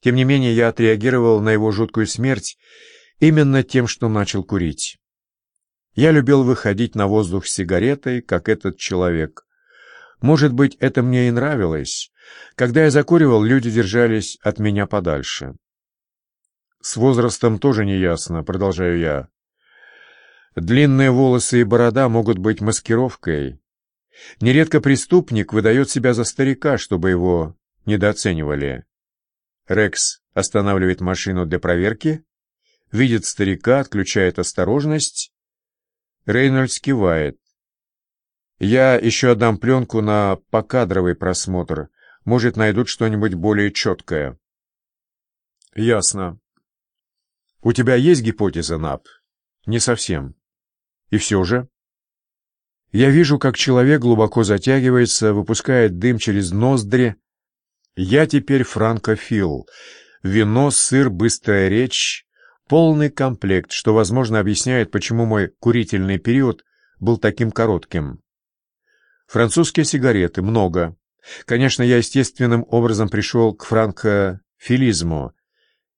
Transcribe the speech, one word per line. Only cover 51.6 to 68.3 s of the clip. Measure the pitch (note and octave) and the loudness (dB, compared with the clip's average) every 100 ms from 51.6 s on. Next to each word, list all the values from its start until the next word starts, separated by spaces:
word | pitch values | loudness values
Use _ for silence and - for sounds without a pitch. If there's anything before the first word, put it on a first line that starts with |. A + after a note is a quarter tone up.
| B2+ _ _ _ _ _ _ _ _ _ _ _ _ | -4 _ _ _ _ _ _ _ _ _ _ _ _
Я | G2+ C#3 | 2 4
вижу, | D3 D#3 D3 | 4 4 2
как | C3+ A2+ | 0 -2
человек | - B2 C3 D3 | 0 2 4 2
глубоко | A#2+ A2 G#2+ A#2+ | 4 4 2 2
затягивается, | G#2 G2+ B2+ C3+ B2+ B2 A#2 - G#2+ | 0 0 2 2 2 2 2 2 0
выпускает | G#2 F#2+ A2+ - B2+ A2 F2 | 0 -2 -4 0 2 2 2
дым | A#2+ A#2 | -2 0
через | - G2+ F#2 | -2 -2 -2
ноздри. | G2 B2 C3+ G2+ B2 A#2+ - _ _ _ _ _ _ _ - | 0 2 0 0 0 0 -2 _ _ _ _ _ _ _ -8
Я | F#2+ C3+ D#3 | 0 2 2
теперь | C#3+ - C3+ | 0 0 0
франкофил. | C3 - A2 A2+ - A2 - A2+ F2+ C#2 - - - - _ _ | 0 -2 -2 -2 -2 -4 -2 -2 -2 -4 -10 -20 -20 -20 _ _
Вино, | F#2+ G#2 G#2 A#2 C#3 | -2 0 2 2 0
сыр, | - - C3 C3 | 0 0 0 0
быстрая | F2+ A2+ - - G2+ F#2+ | 0 -2 -2 -2 0 2
речь, | G#2+ B2+ - - - - _ _ _ - | 0 -2 -4 -6 -8 -14 _ _ _ 0
полный | D#3 E3 D3+ D3 | 2 4 2 0
комплект, | - C3+ A2+ G2 F#2 F2 | -2 -4 -2 -2 -2 -2
что, | - A#2 | -4 0
возможно, | A2 F#2+ B2 A#2 A2 | 2 2 0 0 -2
объясняет, | G2+ G#2 B2+ B2+ G#2 | -2 -2 -2 -2 -2
почему | G#2 - A#2 A#2 | -4 -4 -2 0
мой | G#2+ F2+ - | 0 -2 -2
курительный | A#2 A#2 A2 G2 F#2+ F#2+ | 0 0 0 -2 -2 -2
период | A#2 B2+ C3 E2+ _ _ _ _ | 0 0 0 -2 _ _ _ _
был | F#2+ A#2 | -2 0
таким | G#2+ G2 A2+ | 0 -2 -4
коротким. | A2 A2+ F2+ - E2+ D2 C2+ _ | -2 0 -2 -4 -6 -6 -10 _